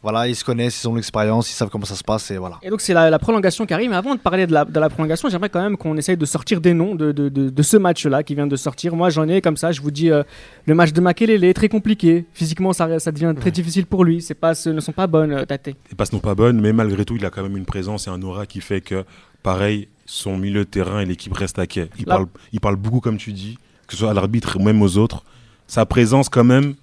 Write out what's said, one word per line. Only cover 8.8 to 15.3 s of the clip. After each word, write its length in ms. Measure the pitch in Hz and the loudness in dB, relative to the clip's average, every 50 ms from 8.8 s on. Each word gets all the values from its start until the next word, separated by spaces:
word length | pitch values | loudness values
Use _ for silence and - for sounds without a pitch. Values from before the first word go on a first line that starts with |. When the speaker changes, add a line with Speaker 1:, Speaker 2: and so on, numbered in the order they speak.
| - 135 170 | -6 -4 -2
Speaker 2:
Moi, 140 | 165 175 180 | 2 0 2
j'en 180 | 151 156 156 | 2 2 0
ai 140 | 156 175 190 | 2 0 2
comme 160 | 180 170 156 | 2 0 -2
ça, 160 | - - 165 170 | 0 -2 -4 -4
je 80 | 135 | -2
vous 100 | 139 147 | -4 -6
dis, 180 | 143 143 165 160 | -4 0 2 4
euh, 140 | 156 147 143 - - - - - - - _ | 4 2 0 -2 -10 -20 -20 -20 -20 -8 _
le 80 | - 156 | 4 6
match 200 | 165 175 160 151 | 6 6 6 4
de 80 | 170 | 2
Makelele 420 | 180 180 175 - 226 220 220 208 175 | 2 2 2 2 2 4 4 4 6
est 100 | 180 185 | 4 4
très 140 | - 220 | 4 2
compliqué. 580 | 208 220 214 196 214 214 - - 165 165 170 170 _ _ | 2 0 0 2 0 0 2 4 4 4 4 0 _ _
Physiquement, 380 | - 170 156 160 160 185 190 | -4 -4 -4 -2 -2 0 0
ça, 260 | 180 - 170 160 165 160 | 0 0 0 -2 -2 -2
ça 120 | - 165 | -2 -4
devient 220 | 156 147 165 170 160 | -4 -2 0 -2 -2
très 100 | 139 123 | 0 -2
Speaker 3:
Ouais. 40 | 185 | -2
Speaker 2:
difficile 340 | 156 185 170 170 160 190 180 | -2 0 -4 -2 -2 -2 -2
pour 200 | - 208 185 185 | 0 2 4 4
lui. 160 | 170 165 170 | 4 4 0
Ses 140 | 170 - 151 | -2 -8 -8
passes 320 | _ - 165 165 - - | _ 0 0 0 0 -2
ne 120 | 165 156 156 | -4 -4 -2
sont 140 | 143 - 151 | -4 -6 -4
pas 120 | - 190 | -4 -2
bonnes, 280 | 180 160 160 156 151 | 2 2 2 2 2